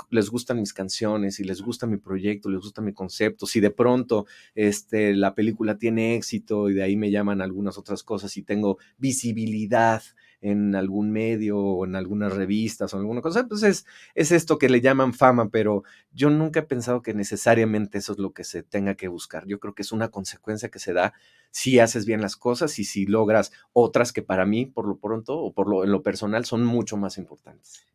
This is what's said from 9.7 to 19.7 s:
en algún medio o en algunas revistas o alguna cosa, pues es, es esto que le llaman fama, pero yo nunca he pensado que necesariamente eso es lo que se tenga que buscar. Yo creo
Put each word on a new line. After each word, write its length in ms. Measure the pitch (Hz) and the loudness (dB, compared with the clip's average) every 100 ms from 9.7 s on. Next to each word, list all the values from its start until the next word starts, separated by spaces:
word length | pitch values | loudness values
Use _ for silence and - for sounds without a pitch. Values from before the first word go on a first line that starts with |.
| 117 113 110 - _ _ _ 104 | 2 4 2 -4 _ _ _ -2
en 240 | 104 104 98 | 0 0 0
algún 360 | 95 101 104 | -2 -2 -2
medio 460 | 110 113 110 107 101 | 0 0 0 0 0
o 280 | 98 92 92 | 0 0 -2
en 100 | 95 | -4
algunas 380 | 92 104 104 | -4 -2 -2
revistas 600 | 95 95 104 110 - 98 | -2 -2 -2 -2 -4 -6
o 40 | 98 | -4
alguna 240 | 101 120 | -6 -4
cosa, 260 | 156 190 254 | -2 -2 -4
pues 160 | 214 | 0
es, 220 | 208 - - - - | 2 2 -4 -20 -6
es 180 | - 160 | -2 4
esto 260 | 175 170 156 | 4 4 4
que 120 | 131 | 6
le 120 | 127 | 6
llaman 320 | 127 135 131 | 6 6 2
fama, 360 | - 131 120 107 | 6 6 6 4
pero 340 | 113 107 101 - - _ | 2 2 0 -2 -14 _
yo 180 | 117 143 | 0 4
nunca 300 | 151 160 160 | 4 2 -2
he 40 | |
pensado 380 | 151 123 117 123 | -2 -4 -2 -2
que 120 | 117 | -2
necesariamente 840 | 104 98 104 - 117 113 107 104 101 | -4 -4 0 4 4 4 2 -2 -4
eso 160 | - | -6
es 60 | 98 | -6
lo 120 | 95 | -6
que 100 | - | -8
se 200 | 90 85 | -12 -12
tenga 320 | - 101 98 98 | -6 -2 -2 -4
que 120 | 95 | -6
buscar. 380 | 87 - 85 95 | -10 -10 -12 -8
Yo 120 | 101 | -8
creo 140 | 104 | -8